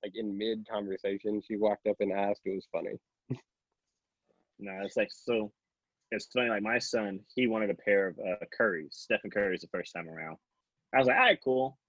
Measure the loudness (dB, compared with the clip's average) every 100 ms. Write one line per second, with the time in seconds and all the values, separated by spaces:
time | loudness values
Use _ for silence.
0 | -8 -6 -6 -2 -2 -2 -4 -6 -4 -4
1 | -4 -2 -2 -2 -2 0 2 2 0 0
2 | 0 2 0 0 -2 -6 -4 -6 -6 -10
3 | _ _ _ -10 _ _ _ _ _ _
4 | _ _ _ _ _ _ -12 -8 -6 -2
5 | -2 -4 -2 0 -2 _ _ _ _ _
6 | _ -8 -4 -2 0 0 0 -2 0 -2
7 | -2 -6 -8 0 0 2 0 -2 4 4
8 | 4 -2 -4 -4 -6 0 0 0 -6 -14
9 | -2 -2 -2 -2 0 -2 -6 -8 -8 -10
10 | -10 -10 -12 -12 _ _ _ _ _ 4
11 | 6 6 6 4 4 2 0 -4